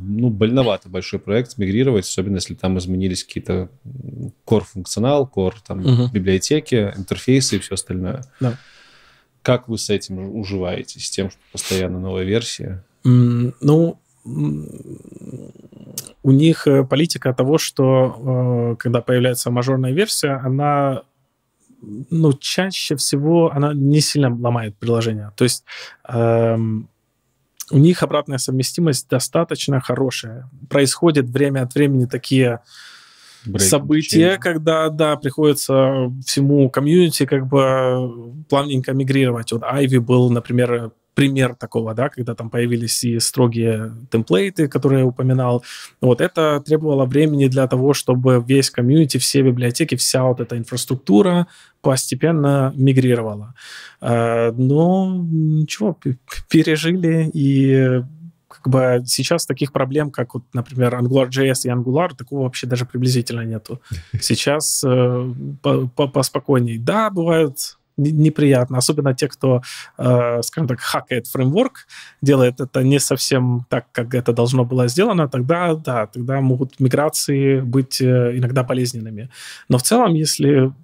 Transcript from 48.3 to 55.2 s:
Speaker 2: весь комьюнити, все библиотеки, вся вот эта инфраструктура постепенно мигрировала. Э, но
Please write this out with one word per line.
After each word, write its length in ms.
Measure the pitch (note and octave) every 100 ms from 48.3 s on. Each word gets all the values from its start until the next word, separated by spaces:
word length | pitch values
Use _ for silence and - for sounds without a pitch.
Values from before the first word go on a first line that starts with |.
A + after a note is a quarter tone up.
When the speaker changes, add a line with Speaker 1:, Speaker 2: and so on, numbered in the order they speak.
| B2 A#2+
Speaker 2:
весь 220 | C3+ C3
комьюнити, 460 | - A#2+ D#3 D3 B2+
все 220 | - C#3
библиотеки, 520 | C3 B2 B2 A#2+ E3
вся 300 | B2 - C3+
вот 160 | B2+ B2
эта 180 | A#2+ A#2+
инфраструктура 880 | A2+ B2 - B2+ - G3+ F#3+ F3 F3 - _ _
постепенно 880 | C#3+ C3 - C3 D#3 E3 C#3+ C#3 C3+ C#3
мигрировала. 800 | C3+ C3 B2+ A#2+ A2 G#2 G#2+ - - - - -
Э, 500 | - A#2 A#2 A#2 A#2
но 640 | A#2 C3 D3 E3+ F#3 F#3+ F3+